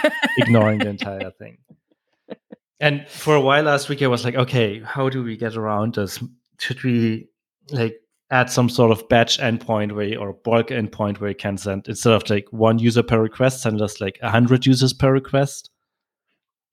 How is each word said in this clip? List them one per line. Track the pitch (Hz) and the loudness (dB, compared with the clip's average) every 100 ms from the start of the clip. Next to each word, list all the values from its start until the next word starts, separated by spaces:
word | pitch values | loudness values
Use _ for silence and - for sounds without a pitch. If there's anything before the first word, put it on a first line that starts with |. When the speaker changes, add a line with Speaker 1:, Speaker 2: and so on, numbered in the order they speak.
Speaker 1:
<laughs> | 311 - 285 - | -2 -2 -4 -2
Speaker 2:
ignoring | - 117 107 107 | 2 4 4 2
the | 104 | -4
entire | 101 101 98 92 | -6 -8 -10 -12
thing. | - 110 - _ 156 _ _ _ _ _ - _ - _ _ | -14 -20 -20 _ _ _ _ _ _ _ -20 _ -20 _ _
And | 147 143 143 | -2 -2 -8
for | - - 151 | -8 2 4
a | |
while | 131 143 | 4 2
last | 156 143 143 | 2 0 -2
week, | 143 | -2
I | 135 | 0
was | 123 | 0
like, | 117 131 | -2 -2
"Okay, | 127 131 110 107 | 0 0 0 -2
how | 110 139 135 | -10 -4 -2
do | 131 | -2
we | 120 110 | -8 -6
get | 117 113 | -6 -6
around | 107 104 110 110 | -4 -2 -2 -2
this? | 98 - - - _ _ | -4 -6 -12 -14 _ _
Should | - 127 | -8 -6
we, | 131 120 113 110 - _ _ _ _ | -2 0 0 -2 -10 _ _ _ _
like, | 143 113 - _ _ _ | -4 -4 -4 _ _ _
add | 127 123 | 0 0
some | - 123 | 2 0
sort | - 117 | 4 4
of | 110 - | 2 2
batch | 120 117 - | 2 2 0
endpoint | 131 117 - 110 104 104 | -2 -4 -4 -4 -2 -4
where | 104 | -6
you, | 113 | -6
or | 101 | -8
bulk | - - 117 113 | -8 0 2 2
endpoint | 127 104 - 104 101 | -4 -6 -4 -4 -2
where | 101 | -6
you | 98 | -6
can | 104 98 | -6 -6
send, | 104 98 - | -6 -6 -6
instead | 107 120 | -2 2
of, | 107 - | 2 2
like, | 104 - | -2 -2
one | 113 110 113 | 2 2 4
user | 117 117 | 4 2
per | 113 113 | 2 2
request, | 110 - 127 131 | 0 2 0 0
send | 117 107 | -4 -2
us, | 104 - | -4 -4
like, | 98 - | -8 -6
a | 120 | 0
hundred | 113 120 127 135 | 2 4 4 4
users | 131 127 | 4 2
per | - 135 | 2 2
request?" | 135 135 139 139 - - _ _ _ _ _ _ _ _ _ _ | 2 0 -2 -2 -6 -18 _ _ _ _ _ _ _ _ _ _